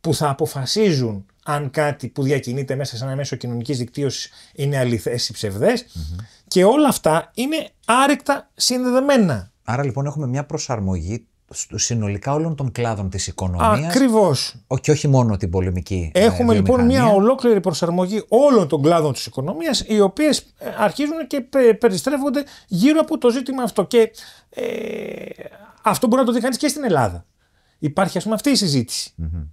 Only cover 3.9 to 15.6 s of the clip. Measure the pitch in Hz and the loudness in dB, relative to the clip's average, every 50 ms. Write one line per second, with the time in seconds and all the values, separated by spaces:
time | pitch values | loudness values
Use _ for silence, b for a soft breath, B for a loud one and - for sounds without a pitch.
3.9 | _ 147 143 131 - - - b b b b b b - 139 139 143 135 127 123 | _ -4 -4 -4 -4 -6 -12 b b b b b b -4 -4 -2 0 0 0 0
4.9 | 120 110 - - 120 120 - - 113 - - 104 95 101 135 208 254 233 247 B | 0 -2 -2 -4 -4 -4 -4 -6 -6 -6 -6 -6 -4 0 2 2 2 0 -6 B
5.9 | B 85 78 78 87 90 110 B B B B _ - 185 180 202 247 302 302 262 | B -12 -10 -10 -10 -12 -12 B B B B _ 2 4 4 6 4 4 2 2
6.9 | - - - 160 156 165 - _ _ - 247 277 320 320 - - _ _ _ - | 0 0 0 2 2 2 -2 _ _ -6 -4 -4 -4 -6 -6 -10 _ _ _ 0
7.9 | 233 254 277 285 294 277 - - 277 - - _ _ - - - 247 247 254 247 | 2 4 4 4 2 0 0 -4 -4 -4 -4 _ _ -4 -2 -2 0 0 0 2
8.9 | 247 262 269 285 277 247 208 170 127 101 90 - _ _ _ - 113 131 143 135 | 2 2 4 4 4 4 4 2 0 -2 -6 -10 _ _ _ -4 -2 -2 -2 -2
9.9 | 107 135 139 147 143 151 147 120 123 143 143 - - 151 - - 127 107 95 95 | -4 -4 -6 -4 -4 -4 -4 -4 -4 -4 -4 -6 -8 -8 -4 -6 -4 -2 -2 -2
10.9 | 92 87 80 90 110 117 _ _ _ _ _ _ - - - _ - 110 - - | -2 -2 -4 -4 -6 -8 _ _ _ _ _ _ -12 -12 -12 _ -6 -4 -4 -2
11.9 | 120 113 107 101 101 101 - 139 143 151 160 165 156 139 139 123 - 120 120 117 | -2 -2 -2 -2 -4 -4 -4 -2 -2 -2 -2 -2 -4 -4 -4 -6 -4 -2 -2 -2
12.9 | 113 98 98 92 92 95 - - - - 95 92 87 87 - 226 214 - 147 165 | -2 -2 -4 -4 -4 -6 -6 -6 -6 -6 -4 -4 -2 0 2 2 2 2 0 0
13.9 | - 262 277 254 220 220 202 175 139 - - - - - _ _ 127 131 - 151 | 2 2 2 4 4 4 4 4 2 0 -4 -8 -10 -16 _ _ -6 -4 0 0
14.9 | 151 151 - 147 135 131 120 113 104 95 95 87 85 92 | 0 2 2 2 4 4 4 2 0 -2 -2 -2 -2 -2